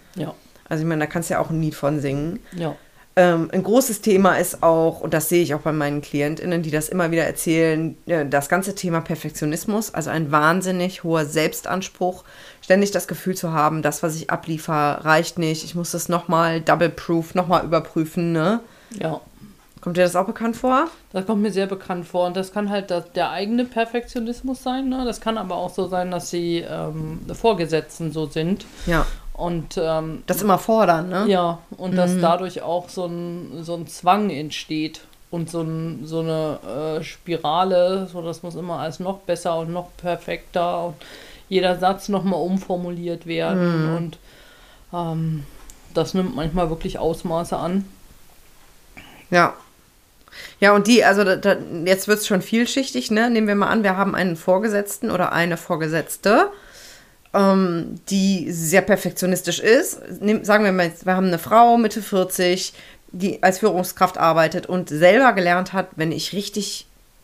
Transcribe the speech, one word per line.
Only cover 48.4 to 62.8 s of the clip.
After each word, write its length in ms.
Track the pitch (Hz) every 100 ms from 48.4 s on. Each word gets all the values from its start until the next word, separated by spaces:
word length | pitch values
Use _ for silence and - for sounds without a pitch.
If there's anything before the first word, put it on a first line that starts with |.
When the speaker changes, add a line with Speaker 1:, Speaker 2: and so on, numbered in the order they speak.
| - - - - - - - - -
Speaker 2:
Ja. 220 | 175 170 - - _ _ _ _ _ _ - - -
Ja, 140 | 202 208
und 120 | 202
die, 160 | 240
also 200 | - 196
da, 120 | 202 185
da, 180 | 202 - - 170 175
jetzt 220 | 190 -
wird's 200 | 208 -
schon 140 | 185
vielschichtig, 680 | - 226 233 277 262 247 247
ne? 200 | 214 240
Nehmen 180 | 226 214
wir 80 | 202
mal 120 | 190
an, 160 | 220
wir 140 | 202 185
haben 180 | 196 -
einen 200 | 185 165
Vorgesetzten 760 | - 185 220 202 202 - 220
oder 200 | 180 170
eine 260 | 160 170 165
Vorgesetzte, 920 | - 160 156 160 147 - 196 247 403 - - - - - - _ _
ähm, 640 | 196 196 190 185 170 - - -
die 420 | 196 190 190 156
sehr 300 | 170 160 185
perfektionistisch 800 | 196 190 180 - 185 175 - -
ist. 400 | 208 254 370 - - 180
Nehm-, 220 | 202 214
sagen 200 | 190 208
wir 80 | 208
mal, 200 | 185 170 170
wir 120 | 185 185
haben 120 | 190
eine 120 | 165
Frau, 380 | - 220 240 233
Mitte 240 | 214 220
vierzig, 720 | 196 196 185 - 180 185 - -